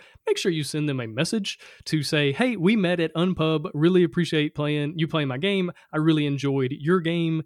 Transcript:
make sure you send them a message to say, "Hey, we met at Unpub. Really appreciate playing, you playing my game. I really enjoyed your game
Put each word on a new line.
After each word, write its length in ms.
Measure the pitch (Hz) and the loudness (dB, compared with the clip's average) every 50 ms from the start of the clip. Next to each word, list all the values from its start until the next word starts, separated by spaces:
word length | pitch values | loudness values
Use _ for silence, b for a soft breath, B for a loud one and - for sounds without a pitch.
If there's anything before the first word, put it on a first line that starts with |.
| B B B B B | B B B B B
make 100 | 440 415 | -4 -2
sure 140 | - - 202 | 0 0 -2
you 120 | 165 156 143 | 0 -2 -2
send 240 | - - 151 151 | -4 -4 -2 -2
them 120 | 147 139 131 | -2 -2 -4
a 80 | 120 | -4
message 500 | 113 110 120 156 - - 226 202 - - B B B B B B | -4 -2 -2 -2 0 -2 -4 -4 -6 -10 B B B B B B
to 180 | - 160 156 139 | -4 -2 -2 -2
say, 280 | - 160 151 147 139 | 0 0 2 2 2
"Hey, 240 | 139 - 240 254 233 | 0 0 0 0 0
we 200 | 190 160 190 233 | 2 2 2 4
met 240 | 220 180 170 180 170 | 4 2 2 2 0
at 120 | 165 160 - | 0 -2 0
Unpub. 560 | 160 175 190 175 - 156 160 160 156 151 185 - | 0 0 0 0 0 0 0 0 0 -2 -4 -2
Really 300 | 147 156 175 185 180 175 | 2 2 4 6 4 4
appreciate 500 | 160 - 175 170 - 175 156 147 151 - | 4 2 0 0 0 0 0 0 0 -2
playing, 400 | - 147 147 147 147 147 147 175 | -4 -2 -2 0 -2 -2 -2 -2
you 120 | 165 160 | -2 -2
playing 200 | 151 - 160 147 | -2 0 -2 -2
my 120 | 135 123 131 | -2 -2 -2
game. 320 | 165 196 202 190 180 175 - B B B | -2 -2 0 0 -2 -4 -6 B B B
I 60 | B | B
really 300 | 156 156 160 160 151 147 | 0 2 4 4 4 2
enjoyed 440 | 143 143 135 143 139 135 139 131 127 | 0 -2 0 0 0 0 0 0 -2
your 280 | 139 - 139 156 185 190 | -4 -4 0 0 2 2
game 420 | 156 165 170 170 170 160 160 160 151 | 2 0 -2 0 0 0 -2 -2 -4